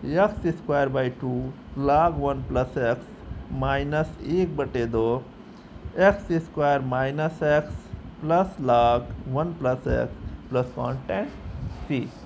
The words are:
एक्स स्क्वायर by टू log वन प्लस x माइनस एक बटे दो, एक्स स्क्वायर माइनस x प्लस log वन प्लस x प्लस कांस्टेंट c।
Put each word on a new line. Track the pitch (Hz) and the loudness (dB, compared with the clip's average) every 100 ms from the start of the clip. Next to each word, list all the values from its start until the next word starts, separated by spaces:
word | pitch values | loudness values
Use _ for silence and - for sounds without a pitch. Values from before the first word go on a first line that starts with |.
| 135 | 0
एक्स | 160 208 214 - | 2 2 2 -2
स्क्वायर | 165 - 143 139 | -2 0 2 2
by | 131 127 127 | 2 0 -2
टू | 131 123 131 - - - | -4 -2 -4 -8 -12 -2
log | 139 147 170 151 | 4 6 4 2
वन | 139 139 131 | 0 -2 -2
प्लस | 127 127 143 120 | 0 0 0 0
x | 127 - - - - - 135 | 0 -4 -16 -14 -12 -8 -2
माइनस | 131 139 143 151 160 - - | 0 0 0 0 -2 -4 -2
एक | 170 180 147 | 2 2 0
बटे | 135 127 117 | -2 0 0
दो, | 113 113 123 131 - - - - - - - | 2 2 0 -4 -18 -20 -20 -18 -14 -10 4
एक्स | 190 202 - 170 | 4 4 0 -2
स्क्वायर | 165 - 147 143 131 | -2 0 2 4 2
माइनस | 127 135 147 156 160 151 | 0 0 0 -2 0 4
x | 147 151 - - - - - | 4 2 -10 -10 -14 -14 -8
प्लस | 151 165 185 - | 2 2 2 0
log | 127 123 120 120 123 - - | 4 6 6 4 0 -10 -4
वन | 131 170 165 | -2 -2 0
प्लस | 135 127 - 120 | -2 0 0 0
x | 117 - - - - | 0 -4 -10 -12 -4
प्लस | 123 123 - | -2 -2 -4
कांस्टेंट | 123 131 - 190 285 - - - - - - | -4 -4 -4 -2 -2 -8 -12 -8 -8 -8 -4
c। | 135 - - | -2 -2 -10